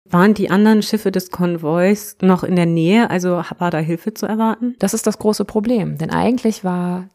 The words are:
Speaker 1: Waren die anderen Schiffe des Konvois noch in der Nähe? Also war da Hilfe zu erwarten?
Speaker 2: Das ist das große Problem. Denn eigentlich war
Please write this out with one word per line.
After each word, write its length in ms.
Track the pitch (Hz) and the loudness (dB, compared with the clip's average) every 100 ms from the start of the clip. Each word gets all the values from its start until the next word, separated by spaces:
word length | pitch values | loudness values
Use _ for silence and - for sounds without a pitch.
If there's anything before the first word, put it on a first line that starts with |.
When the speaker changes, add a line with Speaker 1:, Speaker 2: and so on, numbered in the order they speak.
Speaker 1:
Waren 300 | _ 175 202 | _ 2 4
die 140 | 202 190 | 2 0
anderen 340 | 190 214 214 | 2 4 4
Schiffe 280 | 208 214 196 | 2 -2 -2
des 220 | 185 185 | -4 -6
Konvois 840 | - 180 170 151 170 185 208 - - | -4 -2 -2 -2 2 2 0 -4 0
noch 240 | 190 180 | 2 2
in 100 | - | 2
der 120 | 180 170 | 0 2
Nähe? 440 | 165 165 220 233 | 2 4 4 2
Also 320 | 180 180 175 170 - | 0 0 -2 -4 -4
war 140 | 175 | -4
da 60 | 160 | -2
Hilfe 360 | 160 165 214 | -2 -4 -6
zu 120 | 214 196 | -6 -4
erwarten? 500 | 220 220 214 240 247 | -2 0 -2 -4 -2
Speaker 2:
Das 160 | 196 | -2
ist 140 | 226 220 | -2 -2
das 100 | - | -2
große 260 | 214 214 | 0 -2
Problem. 540 | 202 214 214 240 156 147 | -2 -2 0 0 -2 -4
Denn 120 | 160 | -4
eigentlich 520 | 165 190 247 220 214 | 0 0 0 -2 -2
war 460 | 180 180 180 180 185 | -4 -2 -4 -6 -10